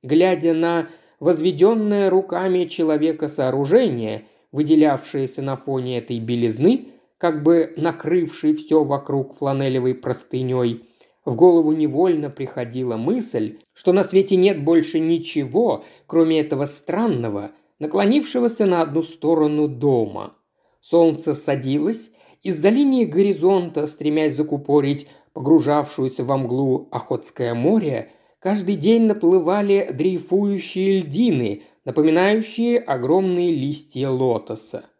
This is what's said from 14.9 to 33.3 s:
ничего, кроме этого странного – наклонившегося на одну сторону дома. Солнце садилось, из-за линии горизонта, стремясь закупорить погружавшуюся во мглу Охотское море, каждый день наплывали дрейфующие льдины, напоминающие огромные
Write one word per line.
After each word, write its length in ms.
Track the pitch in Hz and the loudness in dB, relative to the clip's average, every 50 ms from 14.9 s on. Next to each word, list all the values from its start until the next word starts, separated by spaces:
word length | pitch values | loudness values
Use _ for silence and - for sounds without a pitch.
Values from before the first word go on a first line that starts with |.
| - 160 | -2 -2
ничего, 840 | 160 160 170 165 - - - 151 139 123 123 208 240 220 135 - - - - _ _ | 0 0 0 -2 -2 -4 -4 -4 -4 -2 -2 0 0 0 -2 -4 -8 -18 -20 _ _
кроме 340 | _ - 165 165 160 160 156 | _ 2 2 2 4 2 0
этого 260 | 151 156 156 135 143 | 0 -2 -2 -4 -4
странного – 840 | 139 - - _ - 170 196 233 226 165 123 117 113 101 101 101 107 _ _ _ _ _ _ | -6 -6 -12 _ -6 -4 -2 0 0 -2 -2 -4 -4 -6 -8 -10 -12 _ _ _ _ _ _
наклонившегося 880 | 147 151 156 196 202 202 254 294 302 - - 247 240 233 233 - 214 | -10 -4 0 0 2 4 2 2 0 0 -2 -2 -2 -2 0 0 0
на 160 | 196 180 170 | 2 2 2
одну 200 | 165 151 143 160 | 0 0 0 -4
сторону 640 | 160 - - - - 151 165 156 156 151 151 151 151 147 | -4 -4 -10 -4 0 0 2 2 2 0 2 0 -2 -2
дома. 680 | 135 120 147 143 131 120 110 104 98 95 101 - _ _ _ _ _ _ _ _ _ _ | -2 -2 0 2 2 2 0 -2 -6 -12 -12 -14 _ _ _ _ _ _ _ _ _ _
Солнце 540 | _ - - 170 165 165 151 - - 160 143 | _ 0 4 4 4 4 2 0 -4 -4 -4
садилось, 760 | 139 - - 139 131 127 131 135 147 151 196 226 - - - _ _ _ _ _ _ | -4 -2 -4 -4 -2 -2 -2 -2 -2 -2 -2 -4 -6 -10 -20 _ _ _ _ _ _
из-за 260 | _ 196 180 151 147 196 | _ -6 -4 2 2 2
линии 380 | 226 262 294 277 262 254 233 | 4 4 2 2 2 2 0
горизонта, 800 | 165 147 175 196 202 190 151 156 185 196 190 175 170 170 156 147 | 0 2 2 2 2 2 2 2 2 2 2 0 -2 -6 -6 -6
стремясь 500 | 147 - - 147 151 151 156 156 151 131 | -6 -8 -4 -4 -2 0 0 0 0 0
закупорить 720 | 131 151 151 147 143 143 - 143 147 135 139 143 139 - - - _ _ _ | -2 -4 -4 -4 -6 -2 2 2 2 2 2 -2 -4 -6 -16 -20 _ _ _
погружавшуюся 920 | _ - 127 143 160 156 120 139 147 151 143 147 - - 131 127 - - 131 | _ -8 2 4 4 4 4 4 0 0 0 -4 -4 -4 -4 -4 -4 -6 -4
во 120 | 123 139 | -2 -2
мглу 520 | 135 131 117 123 131 139 135 127 - - - | -2 -2 -2 -2 -2 0 0 0 -2 -4 -8
Охотское 640 | - 123 - - 131 - - - _ - 127 117 117 | -10 -10 -6 -4 -6 -6 -6 -12 _ -6 -4 -4 -2
море, 560 | 120 123 160 214 226 190 151 131 110 - - _ _ _ _ _ _ | 0 2 2 2 2 0 0 -4 -4 -8 -10 _ _ _ _ _ _
каждый 380 | - 185 202 208 185 180 202 | -4 -2 -2 -2 0 -2 -4
день 280 | 165 143 202 226 233 226 | 0 2 4 4 4 4
наплывали 840 | 220 202 214 - 165 185 190 160 160 190 208 202 202 196 196 190 - | 2 2 2 2 4 4 4 4 2 0 0 2 2 2 2 0 -2
дрейфующие 1080 | 135 127 165 190 185 165 143 - 180 196 202 202 202 185 165 - - 185 190 196 196 190 | -4 -2 -2 -2 -2 -2 -4 -2 0 0 0 0 -2 -4 -6 -6 -4 -2 0 2 2 0
льдины, 600 | 175 147 139 180 247 240 170 131 120 104 104 101 - _ _ _ _ | 0 -4 -2 0 2 2 2 0 0 -2 -4 -8 -12 _ _ _ _
напоминающие 920 | 131 127 - 151 160 156 170 185 196 214 220 214 - - - 233 240 240 240 | -4 0 2 2 4 4 4 4 4 2 2 -2 -4 -4 -4 -2 0 0 0
огромные 720 | 240 - 139 127 120 131 160 190 190 185 | 0 -2 -4 -4 0 0 2 2 2 0